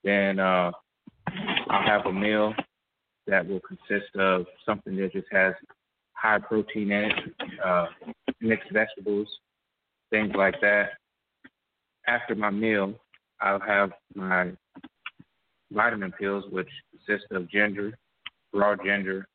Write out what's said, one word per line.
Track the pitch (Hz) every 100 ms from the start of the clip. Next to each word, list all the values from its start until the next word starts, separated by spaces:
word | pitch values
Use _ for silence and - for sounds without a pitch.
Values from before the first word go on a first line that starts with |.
Then, | 98 101 98 98
uh, | 95 92 87 - _ _ - _ - - - - -
I'll | 98 95
have | 104 101
a |
meal | 95 104 107 107 107 - _ _ _ _ _ -
that | 98 85
will | 95
consist | - 92 - 101 - 98
of | 95 92 87 - -
something | 104 - 95
that | 95
just | 98 -
has | 98 95 92 - - _ _ _
high | - 110 104
protein | 104 110 104 110 101
in | 101
it, | 107 - - - - -
uh, | 95 90 85 - - - - -
mixed | 113 110 -
vegetables, | 107 110 - 98 101 107 - _ _ _ _ _ _ _
things | 110 107 98
like | 98 90
that. | 104 104 101 - _ _ _ _ - _ _ _ _ _ -
After | 120 117
my | 107 104
meal, | 101 113 104 98 110 _ _ _ _
I'll | 101 98
have | 101 101 98 - _
my | 98 95 92 90 90 _ - - _ - _ - _ _ _ _
vitamin | 104 117 110 95
pills, | - 98 101 98
which | 92 90 - _
consist | - - 104 -
of | 98 87
ginger, | 101 104 98 101 113 _ _ - _ _
raw | 101 104
ginger | 101 101 101 95 95 95